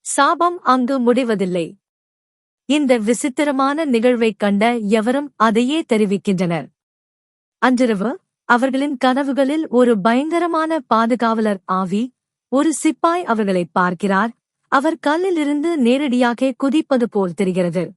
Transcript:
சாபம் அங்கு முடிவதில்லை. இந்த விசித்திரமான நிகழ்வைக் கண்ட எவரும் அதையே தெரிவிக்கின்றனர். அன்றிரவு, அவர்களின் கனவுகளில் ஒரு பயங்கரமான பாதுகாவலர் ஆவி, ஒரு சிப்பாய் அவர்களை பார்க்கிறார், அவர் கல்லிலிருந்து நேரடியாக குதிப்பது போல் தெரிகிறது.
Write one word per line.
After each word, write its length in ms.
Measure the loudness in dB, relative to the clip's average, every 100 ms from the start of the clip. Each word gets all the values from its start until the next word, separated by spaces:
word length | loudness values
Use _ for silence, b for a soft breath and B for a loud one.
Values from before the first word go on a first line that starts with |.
சாபம் 580 | -6 0 2 2 0 -2
அங்கு 360 | 0 0 2 0
முடிவதில்லை. 680 | 2 2 0 -2 -2 -4 -6 -10 _ _ _ _ _ _ _ _ -2
இந்த 300 | 0 2 2
விசித்திரமான 840 | 2 0 -2 -2 -2 0 -2 -2
நிகழ்வைக் 540 | 0 2 2 2 0 0
கண்ட 260 | -2 2 0 0
எவரும் 540 | 0 0 0 -2 -4 _
அதையே 460 | 2 2 0 -2
தெரிவிக்கின்றனர். 840 | 0 0 0 0 -2 -2 -2 -4 -8 _ _ _ _ _ _ _ _ _
அன்றிரவு, 520 | 0 2 2 0 -4 -6 _ _ 0
அவர்களின் 480 | 2 2 -2 -4 0
கனவுகளில் 720 | 0 0 -2 0 0 0 0
ஒரு 320 | 2 4 4
பயங்கரமான 800 | 2 0 0 -2 0 -2 -2 -4
பாதுகாவலர் 800 | 0 0 2 0 0 0 -2 -4
ஆவி, 380 | -4 -4 -2 -4 -4 _ _ _ _
ஒரு 200 | 0 0
சிப்பாய் 520 | 0 -2 0 -2 -2
அவர்களை 400 | -2 -2 0 0
பார்க்கிறார், 680 | -2 0 0 0 0 0 -2 -6 _ _ _
அவர் 260 | 0 0 -2
கல்லிலிருந்து 760 | -2 0 0 -2 -2 -2 -2 0
நேரடியாக 760 | 2 2 0 0 0 0 -2 -2
குதிப்பது 500 | 0 0 0 0 0
போல் 240 | 0 -2
தெரிகிறது. 500 | -2 -2 0 -2 -2 -6